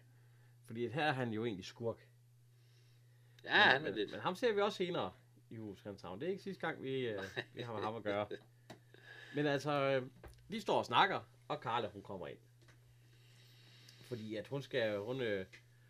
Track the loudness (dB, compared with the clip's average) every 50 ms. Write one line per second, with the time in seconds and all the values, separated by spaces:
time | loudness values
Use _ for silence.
0 | -12 -20 -20 -20 -20 -20 -20 -20 -20 -20 -20 -20 -16 -12 -6 -4 -4 -2 -2 0
1 | 0 0 2 0 0 -2 -2 -2 -2 -2 -4 -6 -10 -12 -10 -6 -4 -4 -4 -6
2 | -10 -20 -20 -20 -20 -20 -20 -20 -20 -20 -20 -20 -20 -20 -20 -20 -20 -20 -20 -20
3 | -20 -20 -20 -20 -20 -20 -20 -14 -4 4 6 8 10 10 8 6 4 0 0 0
4 | -2 -2 -2 -2 0 0 0 4 2 4 4 6 4 2 2 0 -2 0 0 0
5 | -2 -2 -4 -8 -20 -20 -20 -20 -20 -14 -12 -10 -8 -10 -10 -10 -10 -10 -10 -10
6 | -8 -10 -8 -6 -4 -4 -4 -4 -6 -10 -8 -4 -4 -4 -4 -4 -4 -4 -2 0
7 | 0 -2 -2 -4 -6 -6 -6 -8 -8 -8 -8 -10 -8 -6 -4 -2 -2 -2 -4 -2
8 | -2 0 0 0 0 -2 -4 -12 -12 -16 -20 -20 -20 -20 -20 -20 -20 -20 -20 -20
9 | -20 -18 -18 -18 -14 -6 -2 0 2 2 2 2 2 0 2 2 4 4 4 2
10 | 0 -2 -12 -16 -20 -20 -20 -18 -12 -8 -8 -6 0 2 2 2 4 4 6 6
11 | 6 6 4 -2 -4 -8 -20 -18 -8 -6 -6 -4 -2 0 0 0 0 -2 -6 -8
12 | -10 -10 -8 -8 -8 -8 -10 -12 -18 -20 -20 -20 -20 -20 -20 -20 -20 -20 -20 -20
13 | -20 -20 -20 -20 -20 -20 -20 -20 -20 -20 -20 -20 -20 -20 -20 -20 -20 -20 -20 -20
14 | -12 -10 -8 -8 -6 -6 -6 -6 -6 -4 -6 -6 -6 -2 0 2 2 2 2 0
15 | -2 -2 -2 -2 0 0 0 0 -2 -6 -12 -20 -20 -20 -20 -20 -20 -20